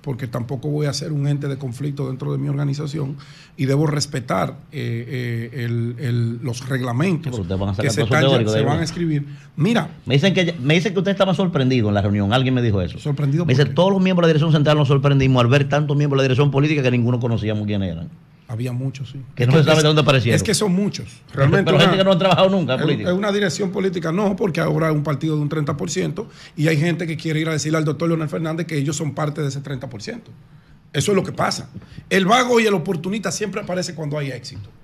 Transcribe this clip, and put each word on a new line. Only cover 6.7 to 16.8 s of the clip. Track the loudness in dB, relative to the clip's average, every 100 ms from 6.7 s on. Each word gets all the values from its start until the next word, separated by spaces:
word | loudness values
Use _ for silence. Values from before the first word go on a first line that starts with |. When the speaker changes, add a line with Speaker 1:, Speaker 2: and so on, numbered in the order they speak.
| -4 -2 0 0 0
Speaker 2:
Sí, | -4
pero | -6
ustedes | -4 -2
van | -2
a |
Speaker 1:
que | -2
Speaker 2:
sacar | -2
Speaker 1:
se | 0
Speaker 2:
todo | 0
su |
Speaker 1:
están | 2
ya, | 4
Speaker 2:
teórico | 4 2
de |
Speaker 1:
se | 2
Speaker 2:
ahí, |
Speaker 1:
van | 2 0
Speaker 2:
¿no? |
Speaker 1:
a |
escribir. | -2 -2 -2 -2 -4 -14 -16 -2
Mira. | 0 2 -2 -10 0
Speaker 2:
Me |
dicen | 2 4
que, | 2 0 -2
me | 2
dicen | 2 2
que | 0
usted | 0
estaba | 2 2
sorprendido | 2 0 2 2 2 2
en |
la | 2
reunión, | 2 2 2
alguien | 2 2
me | 2
dijo | 2 0
eso. | -2 -6
Speaker 1:
¿Sorprendido | -6 -2 0 0
Speaker 2:
Me | 2
Speaker 1:
por | 2
Speaker 2:
dice, | 2
Speaker 1:
qué? |
Speaker 2:
"Todos | 4 2
los | 4
miembros | 2 4 4
de |
la |
dirección | 4 4
central | 4 4 4
nos | 4
sorprendimos | 4 4 4 4 4
al | 4
ver | 4 2
tantos | 0 0 0
miembros | 2 2
de |
la | 2
dirección | 4 2
política | 4 2 2